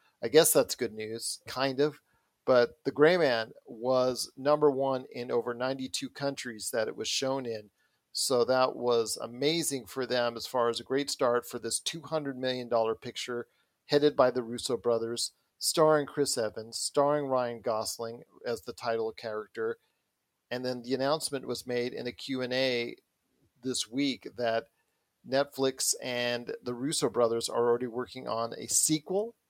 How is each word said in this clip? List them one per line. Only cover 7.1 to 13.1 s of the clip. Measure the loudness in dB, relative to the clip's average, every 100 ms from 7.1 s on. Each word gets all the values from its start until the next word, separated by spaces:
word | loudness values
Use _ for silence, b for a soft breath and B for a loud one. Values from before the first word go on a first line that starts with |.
| -2 -2 -2 -4
in. | -8 -12 _ _ _ _
So | -6 2 2 4
that | 4 2 2
was | 2 2 0 -4
amazing | -8 -2 0 0 -2 -4 -6
for | -6 -2
them | 0 0 -4
as | -4
far | 0 2
as | 0
a |
great | -2 -2 -2
start | 0 2 2 -2
for | -8
this | -4 -4
two | -4 -8
hundred | -6 -4 -4 -4
million | -4 -4 0
dollar | 2 2 -2
picture | -8